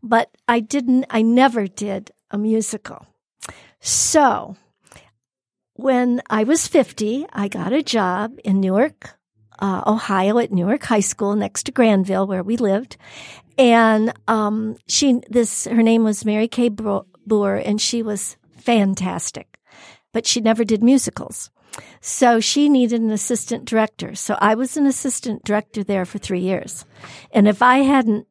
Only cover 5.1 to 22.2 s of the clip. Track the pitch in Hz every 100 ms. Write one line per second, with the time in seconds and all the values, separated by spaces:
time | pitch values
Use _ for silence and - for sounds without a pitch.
5.1 | _ _ _ _ _ _ - 262 254 247
6.1 | 240 - 214 214 320 - 330 254 - 214
7.1 | 247 320 - 202 202 175 269 302 226 185
8.1 | 180 220 269 - 190 190 190 294 - -
9.1 | _ _ _ _ - 196 185 - 220 -
10.1 | 196 190 226 233 190 175 285 - 226 196
11.1 | - 202 208 196 - - 262 226 202 190
12.1 | 190 196 185 185 233 220 196 254 - -
13.1 | - - - _ - 254 233 226 220 220
14.1 | - - 226 214 214 220 - _ - 277
15.1 | 240 - 233 226 - - 233 226 226 220
16.1 | 208 220 214 226 - 240 208 220 196 -
17.1 | _ - 214 202 196 - 208 - 240 220
18.1 | 208 - - _ - - 233 196 190 180
19.1 | 175 - - - _ _ - - - _
20.1 | 233 226 247 220 220 226 220 226 269 -
21.1 | - - - - _ _ - - - -
22.1 | -